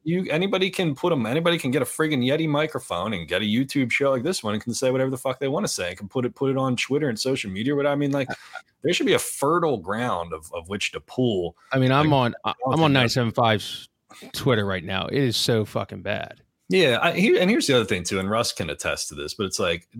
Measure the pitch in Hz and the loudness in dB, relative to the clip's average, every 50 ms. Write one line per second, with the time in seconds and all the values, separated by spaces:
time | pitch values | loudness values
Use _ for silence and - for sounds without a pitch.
0 | _ 156 170 180 185 - 147 160 185 196 202 185 185 190 - - 185 160 135 - | _ -2 0 0 0 0 0 0 0 0 2 2 0 0 0 0 0 0 0 0
1 | - 180 165 143 110 110 123 160 170 175 170 165 - 131 123 151 127 - - - | 0 0 2 2 0 0 0 0 2 2 0 0 0 0 0 0 0 0 0 -2
2 | 156 156 151 131 120 127 139 160 160 156 143 147 156 156 - 127 - - 92 85 | 0 0 2 2 2 2 2 2 2 0 2 0 0 0 -4 -8 -8 -6 -4 -4
3 | 92 107 110 87 82 71 87 95 107 104 107 120 135 131 - 143 131 113 - - | -2 -2 -4 -6 -4 -2 -2 0 2 2 2 2 0 0 0 0 0 0 0 0
4 | 139 139 135 127 113 165 190 - - 107 104 107 - 120 113 - 135 131 131 131 | 0 0 0 0 0 -2 -4 -2 -2 -2 -4 -2 -4 -4 -4 -2 0 0 2 2
5 | 131 131 131 127 - 135 131 - 143 135 131 185 110 - - - 90 87 90 - | 0 0 -2 -2 -4 -4 -4 -2 -4 -2 -2 -2 -2 -4 -4 -4 -4 -6 -6 -8
6 | 101 95 - 131 123 120 - - 139 135 135 135 131 131 127 113 - - 131 147 | -12 -6 -4 -2 -2 -2 -2 -2 -2 0 0 0 0 0 0 -2 -2 0 0 0
7 | 151 139 113 107 - 131 135 - - 101 92 95 117 135 147 143 139 143 143 143 | 0 0 -2 -2 -2 -2 -2 -2 -4 -6 -6 -4 -2 0 0 2 2 2 2 2
8 | 143 139 139 143 135 135 - - - - - - - _ _ _ - 156 180 - | 0 0 0 0 -2 -4 -6 -10 -12 -16 -18 -18 -18 _ _ _ -2 0 0 2
9 | 311 220 156 - - - - - 135 139 165 175 170 156 131 104 80 90 104 110 | 2 2 2 2 2 -2 -4 -2 0 2 2 2 2 2 0 -2 -2 -4 -4 -2
10 | 123 123 101 87 85 85 82 80 80 - - 87 80 85 101 101 - - - 82 | -2 -2 -2 -2 -4 -6 -8 -10 -10 -10 -10 -10 -8 -6 -6 -4 -4 -6 -6 -10
11 | - - - - 127 120 104 92 87 82 - _ _ _ 131 135 131 127 131 139 | -12 -6 -2 0 0 2 2 0 -2 -4 -6 _ _ _ 0 2 4 4 6 4
12 | 156 156 143 135 123 117 - - - 110 - - - 131 135 160 165 151 139 135 | 4 4 4 4 4 2 0 -2 -4 -6 -4 -2 -2 0 2 4 4 6 6 4
13 | 123 117 - 135 120 113 - - 120 113 110 98 - - - - - - _ _ | 4 4 2 0 0 0 2 2 4 4 4 2 0 -6 -10 -12 -14 -18 _ _
14 | _ _ - - - - - - - 139 123 107 101 98 95 92 80 92 98 95 | _ _ -20 -20 -18 -14 -12 -4 0 2 2 2 0 -2 -4 -6 -6 -4 -4 -4
15 | 92 - - 135 139 123 110 - - - 123 110 104 - - 113 104 - 104 98 | -4 -2 0 0 0 0 0 0 0 2 2 0 0 -2 -4 -6 -6 -6 -10 -8
16 | 90 98 107 - - - - - _ _ _ _ _ - 180 190 170 135 120 110 | -6 -4 -4 -4 -6 -10 -14 -20 _ _ _ _ _ 0 2 4 4 4 4 4
17 | 120 139 - 165 190 247 359 - 180 185 226 330 - - 135 123 110 - 104 90 | 2 2 2 2 4 4 4 4 4 4 4 2 4 4 4 4 4 2 0 -2
18 | 85 - 104 95 92 98 107 113 120 - - - 98 78 71 - - 82 71 - | -2 -2 -2 -2 0 0 0 0 0 -2 -4 -4 -6 -6 -6 -6 -4 -4 -4 -4
19 | - - 78 71 71 76 - - 104 92 - - 101 87 85 87 - _ - | -6 -8 -8 -10 -10 -8 -6 -6 -4 -4 -2 -2 -2 -2 -2 -4 -6 _ -12